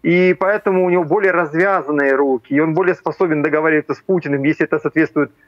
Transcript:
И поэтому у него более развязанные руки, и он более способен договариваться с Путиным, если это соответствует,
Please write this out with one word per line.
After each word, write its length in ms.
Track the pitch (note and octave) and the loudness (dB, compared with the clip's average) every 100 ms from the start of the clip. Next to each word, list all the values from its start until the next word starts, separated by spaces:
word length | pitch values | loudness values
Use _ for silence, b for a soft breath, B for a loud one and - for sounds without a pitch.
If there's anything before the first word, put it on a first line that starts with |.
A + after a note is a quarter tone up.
И 320 | E3 F3 F#3 | 0 2 2
поэтому 500 | F3+ F#3+ G#3 G#3 F#3 | 2 0 0 0 0
у 60 | F3+ | 0
него 140 | F3+ | 0
более 280 | D#3 F#3+ G3 | 0 0 0
развязанные 800 | E3+ D#3+ D#3 G3 F#3+ D3 D3 C#3 | 0 -2 0 0 0 -2 0 2
руки, 400 | C3+ C#3 B2+ _ | 2 0 -2 _
и 60 | C#3 | -2
он 140 | D#3+ | 0
более 200 | D#3+ F#3 | 0 0
способен 480 | F3 - D3 F#3 D#3 | -2 -6 -2 -2 0
договариваться 520 | D3+ D3+ D#3+ D#3 D3 | 0 0 0 0 -2
с 60 | C#3 | -10
Путиным, 420 | - F#3 D3 C#3+ | -2 -2 -2 -2
если 240 | C#3 D3 D#3 | -2 -2 -2
это 120 | D#3 | -2
соответствует, 500 | D3+ D#3+ D#3 D#3 C#3+ b | -2 -2 -2 -2 -4 b